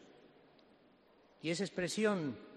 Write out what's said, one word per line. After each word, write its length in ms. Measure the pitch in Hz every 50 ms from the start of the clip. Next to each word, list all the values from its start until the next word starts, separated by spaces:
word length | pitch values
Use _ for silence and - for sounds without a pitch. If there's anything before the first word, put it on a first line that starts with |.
| - - - - - - - - - - - - - - - - - - - - - - - - - - - -
Y 80 | - 156
es 120 | 170 160
expresión 720 | 202 - - 185 180 160 - 208 214 214 208 180 156 135 113 - - - -